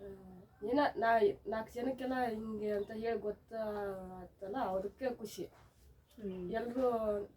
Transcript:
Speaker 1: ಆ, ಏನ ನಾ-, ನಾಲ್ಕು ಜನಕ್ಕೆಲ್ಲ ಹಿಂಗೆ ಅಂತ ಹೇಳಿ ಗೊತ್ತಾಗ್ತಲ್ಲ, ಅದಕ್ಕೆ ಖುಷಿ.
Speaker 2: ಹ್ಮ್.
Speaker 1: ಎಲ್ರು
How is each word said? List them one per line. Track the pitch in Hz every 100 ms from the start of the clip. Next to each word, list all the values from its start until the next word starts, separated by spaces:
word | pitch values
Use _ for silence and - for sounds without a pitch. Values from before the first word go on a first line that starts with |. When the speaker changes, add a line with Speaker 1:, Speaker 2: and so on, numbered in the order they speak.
Speaker 1:
ಆ, | 202 190 190 185 190 - 208
ಏನ | 190 - -
ನಾ-, | 226 226 202 - -
ನಾಲ್ಕು | 220 -
ಜನಕ್ಕೆಲ್ಲ | 233 254 254 254 254 240
ಹಿಂಗೆ | 214 220 214 208
ಅಂತ | 202 202
ಹೇಳಿ | 220 226 226
ಗೊತ್ತಾಗ್ತಲ್ಲ, | 208 202 - 226 214 208 202 190 185 185 180 - 190 262
ಅದಕ್ಕೆ | 208 190 196 - 254
ಖುಷಿ. | - 214 - - - - _ - - _ -
Speaker 2:
ಹ್ಮ್. | 202 185 180
Speaker 1:
ಎಲ್ರು | 220 240 247 254 226 220 208 208